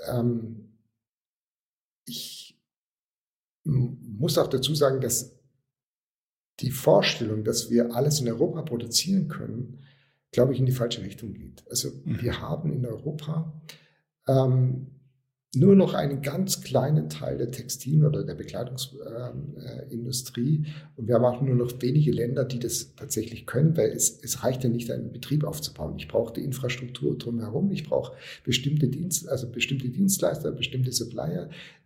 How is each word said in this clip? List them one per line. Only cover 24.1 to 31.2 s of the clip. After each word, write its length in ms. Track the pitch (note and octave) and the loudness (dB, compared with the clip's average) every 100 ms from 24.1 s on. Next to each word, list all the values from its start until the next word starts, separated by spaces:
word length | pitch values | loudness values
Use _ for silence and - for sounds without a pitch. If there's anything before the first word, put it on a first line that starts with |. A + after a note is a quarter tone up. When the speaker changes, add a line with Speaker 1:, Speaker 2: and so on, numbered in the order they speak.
| - | -2
Speaker 1:
es 220 | - - | -8 -2
reicht 200 | A#2+ C3 | 0 0
ja 40 | B2 | 0
nicht, 220 | - - | 0 -2
einen 220 | B2 A#2+ | -6 -6
Betrieb 320 | - - D3 | -10 -2 0
aufzubauen. 520 | - - - - - - | 0 -4 -8 -8 -8 -8
Ich 120 | - | -2
brauche 260 | G#2+ A#2 | 0 0
die 100 | - | -2
Infrastruktur 720 | C#3 B2+ B2 - B2 - D3 - | -6 -4 -4 -4 -8 -4 -2 -2
drumherum, 540 | A#2+ A#2 G#2+ A#2 G3 | -4 -4 -4 -2 0
ich 140 | - | -2
brauche 320 | - C2+ - - - - | -2 -2 -2 -10 -16 -12
bestimmte 440 | - C3+ C#3+ D3 A#2 | -2 0 2 2 2
Dienst-, 400 | - F3 - - | 0 -4 -4 -2
also 220 | C3+ - | -4 -4
bestimmte 380 | A#2+ - C3+ B2 | -4 -2 -2 -4
Dienstleister, 600 | A#2+ F#2+ - F3 - - | 0 2 2 0 0 -4
bestimmte 400 | - - C3 B2+ | -4 -4 -2 0
Supplier, 560 | A#2+ A2+ A2 | -2 -4 -6